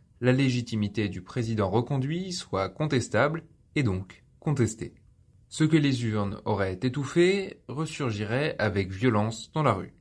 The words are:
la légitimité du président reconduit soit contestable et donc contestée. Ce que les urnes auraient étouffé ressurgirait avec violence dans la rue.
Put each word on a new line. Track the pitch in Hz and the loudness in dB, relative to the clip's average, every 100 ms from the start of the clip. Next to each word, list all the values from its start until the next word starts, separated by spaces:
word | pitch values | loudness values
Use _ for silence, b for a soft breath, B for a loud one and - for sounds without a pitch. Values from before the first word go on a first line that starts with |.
| b _ | b _
la | 120 | 2
légitimité | 127 139 123 117 110 104 107 104 | 4 2 0 -2 -2 -2 -2 -4
du | 92 | -4
président | - - 113 113 98 | -8 -6 -2 0 2
reconduit | 104 123 139 131 165 190 | 2 0 -2 -2 -4 -6
soit | 180 - 185 190 | -8 -4 -2 -2
contestable | - 156 139 98 107 139 160 - _ _ | -2 -2 0 0 2 2 -2 -10 _ _
et | - | -2
donc | 127 92 95 - _ _ | 0 -2 -6 -16 _ _
contestée. | - 131 113 - - - _ _ _ _ _ | -2 2 0 0 -12 -14 _ _ _ _ _
Ce | - | 0
que | 156 160 | 4 4
les | 143 123 | 4 2
urnes | 117 107 101 - | 0 0 -2 -4
auraient | - 104 95 92 | -2 0 0 0
étouffé | 131 135 131 170 175 196 190 - - | -2 -2 0 4 4 2 -4 -12 -10
ressurgirait | 123 156 - 135 104 104 120 151 - | -6 -6 -4 -2 -2 -2 0 -2 0
avec | 107 98 92 | 0 0 -2
violence | 95 127 107 107 113 - | 0 2 2 0 -4 -8
dans | 160 | 0
la | 147 | 2
rue. | 98 - - | 2 -2 -14